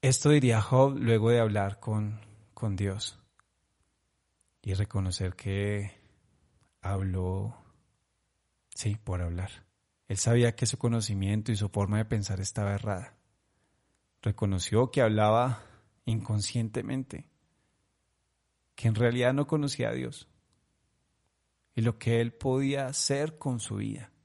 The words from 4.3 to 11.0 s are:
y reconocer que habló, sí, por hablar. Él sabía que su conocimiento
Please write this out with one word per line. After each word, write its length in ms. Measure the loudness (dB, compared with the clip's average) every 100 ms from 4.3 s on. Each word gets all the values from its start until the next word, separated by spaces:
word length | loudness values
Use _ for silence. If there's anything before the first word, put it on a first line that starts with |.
| _ _ _
y 140 | -6 -2
reconocer 600 | -2 -2 -4 -2 -4 -6
que 560 | -6 -2 -2 -4 -6 -12 _ _ _ _ _ _ _ _
habló, 800 | -4 -2 -2 -2 -2 -2 -6 -10 -20 _ _ _ _ _ _ _ _ _ _
sí, 280 | -6 -4 -4
por 180 | -4 -4
hablar. 280 | -4 -4 -8 -10 _ _ _ _ _
Él 100 | -2
sabía 380 | 2 4 4 2
que 120 | -2
su 100 | 0
conocimiento 760 | 0 0